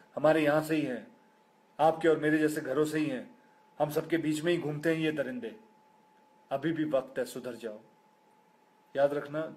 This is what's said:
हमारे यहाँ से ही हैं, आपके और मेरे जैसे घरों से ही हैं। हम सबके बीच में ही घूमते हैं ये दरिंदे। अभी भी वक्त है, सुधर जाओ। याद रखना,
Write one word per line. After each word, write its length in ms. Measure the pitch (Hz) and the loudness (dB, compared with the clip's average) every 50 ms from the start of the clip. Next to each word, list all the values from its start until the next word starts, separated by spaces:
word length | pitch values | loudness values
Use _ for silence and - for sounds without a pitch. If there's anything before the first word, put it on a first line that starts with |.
| - _ - | -18 _ -4
हमारे 280 | 143 143 156 156 160 151 | 2 4 4 4 4 4
यहाँ 180 | 143 147 156 | 4 4 2
से 140 | 151 156 160 | 2 0 0
ही 60 | 151 | 0
हैं, 260 | 143 127 120 110 - - - _ _ _ _ _ _ _ _ _ _ _ _ - | 0 -2 -4 -6 -10 -14 -20 _ _ _ _ _ _ _ _ _ _ _ _ 2
आपके 280 | 151 160 160 165 170 | 4 4 4 4 4
और 120 | 160 156 147 | 4 4 4
मेरे 180 | 147 151 156 | 4 2 4
जैसे 240 | 156 151 151 151 156 | 4 2 2 0 -2
घरों 240 | - 131 131 151 151 | -4 -2 0 0 0
से 140 | 151 151 156 | 0 0 -2
ही 60 | 151 | -2
हैं। 300 | 139 131 117 107 - - - _ _ _ _ _ _ _ - | -2 -4 -6 -8 -12 -18 -20 _ _ _ _ _ _ _ -2
हम 100 | 151 147 | -2 0
सबके 280 | 147 160 160 - 170 | 0 -2 -2 0 -2
बीच 260 | 160 147 156 151 151 156 | 0 0 0 -2 0 0
में 80 | 175 | 0
ही 60 | 175 | 0
घूमते 320 | 156 143 147 147 147 156 165 | 0 0 -2 -4 -2 0 0
हैं 80 | 160 | 0
ये 140 | 160 156 156 | 2 0 0
दरिंदे। 440 | 156 143 127 127 127 120 113 107 101 - - - _ _ _ _ _ _ _ _ _ _ _ _ _ _ _ - | 0 -2 -2 -4 -6 -8 -8 -10 -10 -14 -20 -20 _ _ _ _ _ _ _ _ _ _ _ _ _ _ _ -6
अभी 200 | 139 135 151 165 | -4 -2 -2 -2
भी 140 | 156 160 151 | -2 -2 -2
वक्त 340 | 156 135 131 131 - - 131 | 0 0 0 -2 -2 -4 -6
है, 60 | 123 | -6
सुधर 300 | - - 127 123 123 117 | -6 -6 -10 -10 -10 -10
जाओ। 240 | 110 117 107 107 110 120 - _ _ _ _ _ _ _ _ _ _ _ _ _ _ _ _ _ _ _ _ - | -10 -10 -10 -10 -12 -18 -20 _ _ _ _ _ _ _ _ _ _ _ _ _ _ _ _ _ _ _ _ 0
याद 160 | 135 143 143 143 | 2 2 2 2
रखना, 420 | 147 143 143 147 156 160 156 - | 0 -6 -6 -6 -6 -6 -8 -10